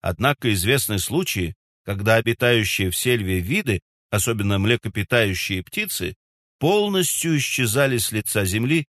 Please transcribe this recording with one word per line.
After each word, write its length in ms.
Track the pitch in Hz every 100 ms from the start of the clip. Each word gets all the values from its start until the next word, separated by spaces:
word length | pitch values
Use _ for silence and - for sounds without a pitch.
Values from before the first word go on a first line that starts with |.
Однако 520 | 95 85 127 143 120
известны 440 | 101 92 135 - 104
случаи, 560 | - 139 190 104 85 - _ _
когда 320 | - 101 101 113
обитающие 760 | 113 113 120 120 104 - 95
в 60 | -
сельве 440 | 127 123 95 92
виды, 400 | 87 180 175 92 _ _ _
особенно 480 | 107 107 113 101 101
млекопитающие 1040 | 101 120 110 104 95 120 104 92 - 95
птицы, 520 | 90 - 214 - 87 - _ _ _ _
полностью 800 | 147 208 208 190 175 - 165 151
исчезали 640 | 131 - 123 117 139 123
с 120 | -
лица 340 | 107 - 107
земли 420 | 98 104 120 160 147